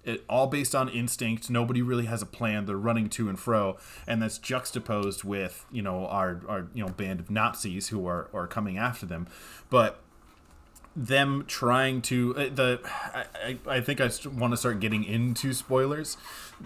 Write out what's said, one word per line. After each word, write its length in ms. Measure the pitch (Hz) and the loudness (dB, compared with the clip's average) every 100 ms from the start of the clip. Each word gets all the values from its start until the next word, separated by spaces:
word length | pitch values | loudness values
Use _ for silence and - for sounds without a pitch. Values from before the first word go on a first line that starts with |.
it, 220 | - - - | -8 -6 0
all 200 | 127 131 | 2 4
based 260 | 143 135 | 2 0
on 160 | 139 131 | 2 0
instinct. 640 | 117 120 - 117 113 - | 0 -2 0 0 0 0
Nobody 320 | 123 117 123 | 2 4 2
really 240 | 123 123 117 | 2 2 0
has 160 | 113 | -2
a 20 | 104 | -4
plan. 400 | - 113 107 98 | -4 -2 0 0
They're 100 | 98 | 0
running 320 | 113 117 107 | 2 4 2
to 200 | - 110 | 0 -2
and 80 | 95 | -2
fro, 400 | - 113 98 92 - - - | 2 4 4 0 -10 -12 -2
and 120 | 117 | 0
that's 180 | 110 - | 0 -2
juxtaposed 840 | - 131 - 123 110 104 101 95 | -4 -4 -2 -6 -2 0 0 -2
with, 420 | 98 101 98 - - | -4 -4 -4 -8 -8
you 120 | 123 | -4
know, 240 | 101 92 92 | -2 -2 -2
our, 340 | 98 95 87 87 | 0 0 -2 -4
our, 200 | 101 87 | -6 -4
you 100 | 120 | -6
know, 80 | 95 | -6
band 280 | 92 98 92 | -4 -4 -4
of 100 | 85 | -2
Nazis 600 | 107 113 - 104 90 - | 2 2 0 -4 -4 -4
who 180 | 107 90 | -4 -2
are, 200 | 87 - | -2 -4
are 140 | 104 87 | -6 -4
coming 320 | - 104 92 | -2 -2 0
after 260 | 120 117 90 | -2 -2 -6
them. 220 | 82 87 - - - - | -8 -8 -12 -20 -20 2
But 320 | 127 107 - - - - - - - - - - - | 6 6 2 -12 -20 -20 -20 -20 -20 -20 -20 -14 -8
them 480 | 120 135 139 139 143 | 2 4 4 2 -2
trying 540 | - 123 123 131 131 | 0 4 6 4 2
to, 340 | 120 123 120 131 | 0 2 2 2
uh, 140 | 139 | 0
the, 260 | 135 127 123 - - - | 2 2 2 -2 -8 -6
I, 120 | 123 110 - 110 131 - | -6 -8 -6 -6 -6 -2
I, 80 | 131 | 0
I 60 | |
think 200 | 120 143 | 0 2
I 60 | 127 | 2
st-, 260 | - 143 | 0 -6
wanna 240 | 131 120 120 | 0 2 2
start 220 | 127 107 | 0 0
getting 240 | 107 107 | 0 0
into 500 | 104 113 120 117 139 | 0 2 2 2 0
spoilers 640 | 123 - 131 135 147 156 - - - - - | -2 2 4 4 0 -4 -8 -12 -16 -16 -16